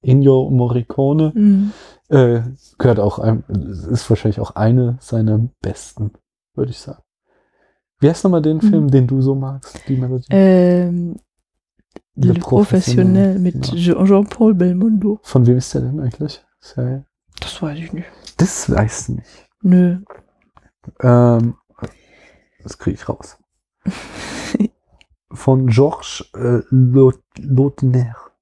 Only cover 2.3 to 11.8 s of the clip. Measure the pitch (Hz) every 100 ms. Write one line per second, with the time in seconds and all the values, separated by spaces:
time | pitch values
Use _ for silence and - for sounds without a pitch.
2.3 | 120 117 131 _ _ 127 107 104 - 117
3.3 | 110 - 101 73 95 85 117 - 110 110
4.3 | 104 104 - 107 123 123 120 - 113 110
5.3 | 107 120 _ 107 - - - 107 _ _
6.3 | _ _ - 123 117 - - _ _ _
7.3 | _ _ _ _ _ _ _ 139 165 196
8.3 | 175 156 156 214 160 147 135 123 135 131
9.3 | 135 135 135 - - - 131 127 127 -
10.3 | 196 190 185 180 180 175 175 175 - _
11.3 | _ _ _ _ _